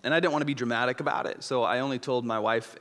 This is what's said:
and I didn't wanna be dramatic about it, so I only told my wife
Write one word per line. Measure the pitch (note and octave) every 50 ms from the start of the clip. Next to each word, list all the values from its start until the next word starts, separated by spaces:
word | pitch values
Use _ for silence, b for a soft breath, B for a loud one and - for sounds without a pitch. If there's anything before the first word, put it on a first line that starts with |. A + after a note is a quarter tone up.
| -
and | B2
I | D3+ E3
didn't | F3+ F3 D3
wanna | D3+ D3
be | D3 C#3
dramatic | B2 B2+ A#2 A#2 A#2 B2 B2 B2+ -
about | D3 C#3 - - - -
it, | - - -
so | - C3+ B2+
I | A#2 F2+ A2+ B2
only | C3 C#3 C3+ A#2+
told | - C#3+ B2+ B2 A#2+
my | A#2 A2+ A2
wife | G#2 A2 A2+ A#2 A2+ - - -